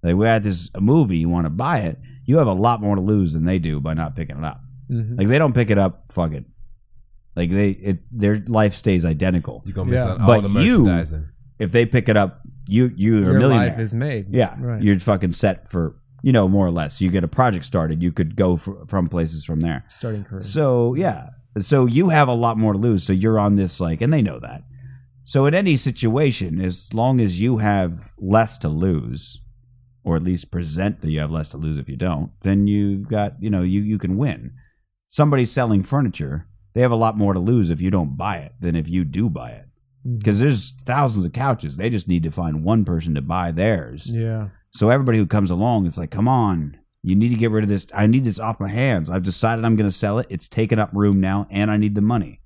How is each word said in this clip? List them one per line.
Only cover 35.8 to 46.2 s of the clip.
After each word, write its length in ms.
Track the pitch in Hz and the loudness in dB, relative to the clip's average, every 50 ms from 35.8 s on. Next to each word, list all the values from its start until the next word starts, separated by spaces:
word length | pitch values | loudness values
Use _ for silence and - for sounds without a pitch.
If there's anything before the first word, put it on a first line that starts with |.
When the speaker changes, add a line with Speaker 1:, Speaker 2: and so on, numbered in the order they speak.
| 92 | 0
Speaker 1:
furniture, 640 | - 135 143 135 107 - - 76 67 71 80 - - - _ _ _ _ | 0 -2 0 0 -2 -4 -6 -8 -8 -8 -8 -10 -12 -20 _ _ _ _
they 80 | 117 | 0
have 100 | 123 123 | 2 2
a 40 | 120 | 2
lot 220 | 113 113 113 110 | 2 2 0 2
more 160 | 107 104 101 95 | 2 0 2 2
to 60 | 92 | 0
lose 300 | 87 107 123 120 98 82 | 0 2 2 2 2 2
if 100 | 82 76 | 0 -2
you 100 | 87 95 | 0 0
don't 260 | 95 92 80 69 67 | 0 0 0 -2 -4
buy 200 | 67 95 104 95 | -6 -6 -6 -6
it 160 | 85 73 - - - | -6 -10 -14 -16 -8
than 140 | - 87 82 | -4 -2 -2
if 120 | 85 78 | -2 -4
you 160 | 80 87 92 87 | -2 -2 -2 -2
do 260 | 73 67 90 113 113 | -2 -2 -2 -2 -2
buy 220 | 78 - 62 60 | -2 -6 -10 -12
it. 140 | 57 53 - - _ _ _ _ _ _ _ | -16 -18 -20 -20 _ _ _ _ _ _ _
Speaker 2:
Mm-hmm. 140 | 131 123 110 | -8 -6 -2
Speaker 1:
'Cause 180 | 104 110 101 101 | 0 0 2 4
there's 340 | 127 147 135 104 - - - - - | 2 2 2 0 -4 -10 -16 -14 -8
thousands 400 | - 123 139 143 131 110 101 90 | -4 0 0 0 0 0 0 -2
of 80 | 85 - | -2 -4
couches. 440 | 117 131 139 127 - - 76 67 | -4 -2 -2 -2 -2 -6 -10 -8
They 140 | 76 98 117 | -4 -4 -2
just 160 | 120 101 - | -2 -2 -2
need 160 | - 90 85 80 | 0 0 0 0
to 80 | 80 | -2
find 320 | 76 - 87 82 76 78 78 | -4 -4 -4 -4 -4 -2 0
one 200 | 92 110 113 101 | 2 2 2 2
person 280 | 90 87 82 80 85 76 | 0 -2 -2 -2 -2 -4
to 60 | 71 | -4
buy 300 | 67 71 85 92 87 85 | -2 -4 -4 -2 -2 -4
theirs. 560 | 80 82 95 110 110 87 69 57 62 76 - | -2 -2 0 0 0 -2 -4 -10 -14 -14 -10
Speaker 2:
Yeah. 400 | - 117 113 113 113 110 110 107 98 - _ _ _ | -8 -6 -4 -4 -4 -4 -6 -8 -10 -12 _ _ _
Speaker 1:
So 180 | _ - 107 110 | _ 0 2 2
everybody 300 | 120 139 139 123 113 110 | 4 4 2 2 2 2
who 80 | 101 | 2
comes 240 | 85 - 104 98 87 | 2 2 0 0 0
along, 340 | 90 87 104 120 120 107 95 | 0 0 0 0 0 0 0
it's 120 | 85 76 87 | -2 -2 -6
like, 100 | 85 78 | -10 -8
"Come 180 | - 92 | -4 -2